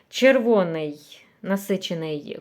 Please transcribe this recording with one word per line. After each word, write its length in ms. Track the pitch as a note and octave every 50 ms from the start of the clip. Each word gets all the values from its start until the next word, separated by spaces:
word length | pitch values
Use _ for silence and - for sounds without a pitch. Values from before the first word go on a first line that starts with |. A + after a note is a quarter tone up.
| _ _
червоний 1160 | - - A#3+ C4 C4 C4 A3 A#3+ A#3 G3+ F3+ E3+ E3 D#3+ D#3 D3+ D3 D3 - - - - - _ _ _
насичений 960 | - F#3+ G3 G3 G3 - G3 F#3 - - F3 E3 D#3+ D#3 D3+ D3 C#3+ - - -